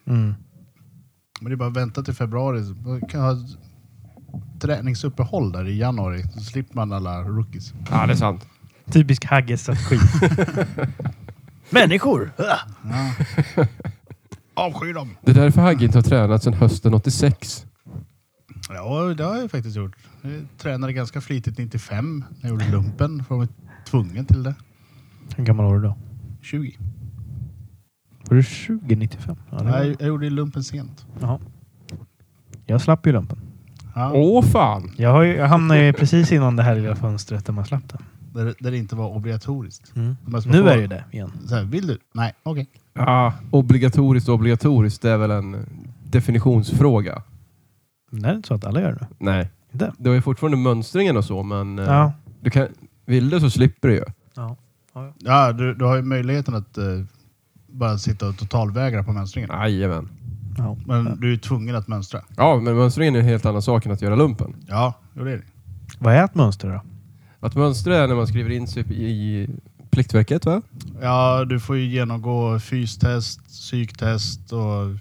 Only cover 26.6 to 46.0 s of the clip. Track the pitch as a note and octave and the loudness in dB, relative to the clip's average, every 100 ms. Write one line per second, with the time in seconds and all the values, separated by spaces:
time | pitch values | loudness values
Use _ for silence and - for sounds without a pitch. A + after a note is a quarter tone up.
26.6 | C3+ - - - - - - - - - | -8 -8 -10 -10 -14 -16 -14 -12 -14 -16
27.6 | - _ _ _ _ _ - B2 C3 - | -20 _ _ _ _ _ 2 4 4 -2
28.6 | - A3 C#3+ G#2+ A2 - - E3 - - | -6 -6 0 0 -2 -6 -10 -12 -10 -4
29.6 | A2 C3 C#3+ C3+ D3 D3 D3 C#3+ D3 C#3 | 0 0 0 -2 -4 -2 -4 -4 -4 -6
30.6 | C3 C#3+ A#2 - - - A#2 G2+ - - | -8 -10 -12 -18 -20 -8 -6 -6 -10 -20
31.6 | _ _ - - - _ _ _ _ - | _ _ -20 -18 -20 _ _ _ _ -14
32.6 | - A#2+ - D#3+ D#3+ A2+ E2+ - - - | -2 2 4 4 4 2 0 -8 -16 -20
33.6 | - - - A#2+ C3 C#3+ E3 A#3+ A2+ A3+ | -20 -20 -12 -6 0 4 4 6 6 6
34.6 | B2 G2+ F#2 - A#2+ D3 F3 D#3+ C#3+ E3+ | 2 0 -6 0 4 6 6 4 4 4
35.6 | D#3+ D3+ D3 - C#3+ E3+ E3 D#3 C3 A#2 | 6 6 6 6 4 4 4 4 4 4
36.6 | A#2+ A2 G#2+ G2+ A2+ G#2 - G#2 G#2 G#2 | 2 2 0 -2 -4 -4 -6 -6 -4 -6
37.6 | G2 C#3 - - - - - A#2 A#2 - | -4 -6 -6 -14 -18 -20 -12 -6 -6 -4
38.6 | B2+ B2 G2+ A2+ G#2+ G#2+ A2+ A2 - C#3 | -6 -6 -6 -6 -6 -6 -6 -6 -6 -8
39.6 | G#2+ - _ A#2+ A#2 B2+ - A#2 A#2+ E3 | -10 -16 _ -6 -4 -6 -6 -2 6 8
40.6 | F#3+ A#2+ G2 F2+ - G#2+ F2+ - F#2+ A#2 | 8 6 2 -6 -12 -12 -12 -12 -6 -4
41.6 | G2 E3+ F3+ - _ A2+ A#2 - D#3+ D3 | -2 -4 -4 -6 _ -6 -6 -6 -8 -6
42.6 | C3+ _ _ - B2+ B2+ A#2+ - - C#3 | -8 _ _ -2 2 4 2 -2 0 4
43.6 | B2 B2+ C3 D3 C3+ B2 A#2 A2+ A#2+ A#2 | 6 6 4 4 4 2 2 2 2 2
44.6 | D3 B2+ G#2 - A#2 G#2+ G#2+ G#2 F#2+ G2+ | 4 4 2 0 0 2 0 -2 -4 -8
45.6 | - - - - | -12 -16 -20 -20